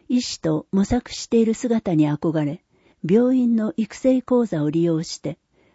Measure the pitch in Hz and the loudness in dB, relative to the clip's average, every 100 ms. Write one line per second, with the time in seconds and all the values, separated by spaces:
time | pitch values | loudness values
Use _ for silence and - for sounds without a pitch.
0 | - 247 - - 165 156 - 196 196 247 | -4 -2 -2 -6 -2 -2 -2 -2 0 -2
1 | - - - 233 226 220 240 226 - 160 | -4 -12 0 2 2 0 -2 -2 0 2
2 | 147 147 170 156 147 165 _ _ _ _ | 2 0 -2 -2 -4 -6 _ _ _ _
3 | 160 214 247 254 240 226 214 - 220 - | 0 2 4 2 2 0 0 -4 -6 -2
4 | 262 262 - 247 233 160 151 160 170 160 | 0 2 2 0 0 -2 0 0 0 0
5 | 170 - 147 - _ _ _ | -4 -10 -10 -12 _ _ _